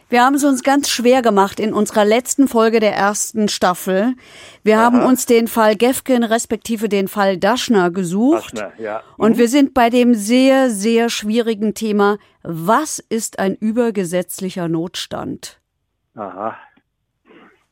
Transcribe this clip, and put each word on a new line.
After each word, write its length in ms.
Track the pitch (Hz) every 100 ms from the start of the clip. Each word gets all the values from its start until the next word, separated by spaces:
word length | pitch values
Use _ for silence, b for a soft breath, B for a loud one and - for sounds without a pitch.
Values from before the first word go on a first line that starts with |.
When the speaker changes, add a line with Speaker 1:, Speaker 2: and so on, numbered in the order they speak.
| _
Speaker 1:
wir 140 | 240
haben's 200 | 247 277
uns 180 | 285 254
ganz 260 | 269 285 277
schwer 340 | - 240 262
gemacht 360 | 240 202 196 -
in 140 | 214
unserer 320 | 208 208 220
letzten 420 | 208 226 - - 262
Folge 320 | 226 226 226
der 160 | 214
ersten 540 | - 196 208 - 220 208
Staffel. 680 | - 190 180 190 185 233 254 B B B B
Wir 160 | 208 214
haben 220 | 233 247
Speaker 2:
Aha. 80 | 254
Speaker 1:
uns 180 | 254 -
den 220 | 233 233
Fall 260 | 233 214
Gefgen 480 | 214 240 262 - 254
respektive 680 | 233 226 - 226 - 226 214
den 200 | 196 196
Fall 280 | 208 196 185
Daschner 540 | 196 240 - 208 175
gesucht. 680 | 180 175 190 247 330 - 226
Speaker 2:
Daschner, 140 | 196 -
ja. 240 | 107 107 - -
Speaker 1:
Und 160 | 214
Speaker 2:
Mhm. 40 | 226
Speaker 1:
wir 100 | 240
sind 260 | 285 277
bei 160 | 254 233
dem 240 | 247 247
sehr, 560 | 226 202 247 262 269 262
sehr 380 | 202 214 226 233
schwierigen 680 | - 214 226 226 208 214
Thema, 440 | - 220 208 202 208 b b
was 560 | - 165 165 240 311 -
ist 400 | - 226 - -
ein 160 | 190 -
übergesetzlicher 1120 | 220 220 233 202 180 180 180 - 185 185 170
Notstand? 880 | 165 175 - - - - - - - _ _ _ _ _
Speaker 2:
Aha. 420 | - 101 90 110 107 B B _ _ _ _ _ b b b b